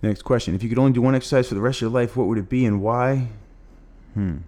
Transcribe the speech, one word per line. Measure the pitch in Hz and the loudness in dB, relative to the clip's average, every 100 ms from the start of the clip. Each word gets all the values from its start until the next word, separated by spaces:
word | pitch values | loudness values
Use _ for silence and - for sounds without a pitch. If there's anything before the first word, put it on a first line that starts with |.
Next | 160 160 | 0 -2
question. | - 123 - | 0 0 0
If | 90 | -4
you | 113 | -2
could | 117 | 2
only | 135 | 4
do | 123 | 4
one | 123 | 2
exercise | 131 - 139 123 | 2 2 0 2
for | |
the | 98 | 0
rest | 113 135 | -2 -2
of | |
your | 113 | -2
life, | 123 120 123 | 0 -2 0
what | 117 | 0
would | 113 | 0
it | 95 | -2
be | 127 123 | 0 2
and | 104 | 2
why? | 101 120 127 135 123 107 - - - - - - - | 0 0 0 0 -2 -8 -20 -20 -20 -20 -20 -20 -10
Hmm. | 107 98 73 | -4 -4 -4